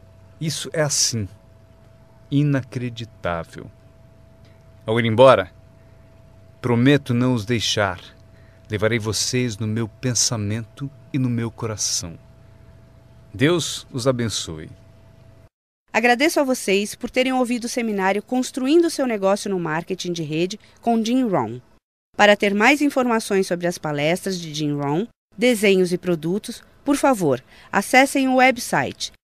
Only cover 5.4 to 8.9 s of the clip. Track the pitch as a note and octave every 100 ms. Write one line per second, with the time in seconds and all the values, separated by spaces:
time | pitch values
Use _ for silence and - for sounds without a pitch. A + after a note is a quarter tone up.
5.4 | F#2 - - - - - - - - -
6.4 | - - A#2+ A#2 B2+ C#3+ C#3+ A#2+ B2+ B2+
7.4 | G2+ A#2+ - - G2+ F2 - - - -
8.4 | - - - G#2+ G#2+